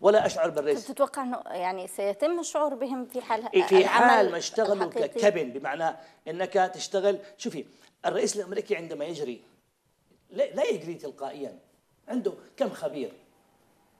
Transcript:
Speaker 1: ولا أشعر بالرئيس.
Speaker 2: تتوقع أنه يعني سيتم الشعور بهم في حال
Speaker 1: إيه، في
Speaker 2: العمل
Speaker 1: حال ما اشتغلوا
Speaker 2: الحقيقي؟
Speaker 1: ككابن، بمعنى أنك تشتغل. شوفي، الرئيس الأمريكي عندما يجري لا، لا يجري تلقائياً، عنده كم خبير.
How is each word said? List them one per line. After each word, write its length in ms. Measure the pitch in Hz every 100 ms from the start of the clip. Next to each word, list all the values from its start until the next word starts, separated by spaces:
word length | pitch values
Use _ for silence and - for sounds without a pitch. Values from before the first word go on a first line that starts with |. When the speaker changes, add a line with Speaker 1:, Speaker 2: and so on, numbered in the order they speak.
Speaker 1:
ولا 260 | 190 208 196
أشعر 240 | 185 170
بالرئيس. 360 | 156 143 147 247
Speaker 2:
تتوقع 360 | 269 269 285
أنه 180 | 254 240 -
يعني 400 | 185 180 185 185
سيتم 520 | - 202 202 302 339
الشعور 360 | 320 302 294
بهم 320 | 254 262 254 247
في 140 | 247
حال 240 | - 220 233
Speaker 1:
إيه، 80 | 190
في 160 | 175 190
Speaker 2:
العمل 100 | -
Speaker 1:
حال 420 | 226 240 233 190
ما 80 | 170
اشتغلوا 480 | - - 202 202 220
Speaker 2:
الحقيقي؟ 220 | 240 220
Speaker 1:
ككابن، 420 | 233 208 165 131
بمعنى 460 | 139 143 147 160 - - _ 160
أنك 240 | 170 185 196 185
تشتغل. 440 | 170 - 196 202 190 - -
شوفي، 260 | 233 151 - _ _ _ 170
الرئيس 300 | 180 - 202
الأمريكي 400 | 185 202 - 170
عندما 280 | 165 147
يجري 360 | 156 160 131 117 - _ _ _ _ _ _ _ _
لا، 140 | 190 285
لا 100 | 196
يجري 300 | 466 196 165
تلقائياً، 640 | 165 147 - 135 147 131 - _ _ _ _ -
عنده 240 | 247 196 - - -
كم 140 | 208
خبير. 420 | - 151 151 117 - _ _ _ _ _ _ _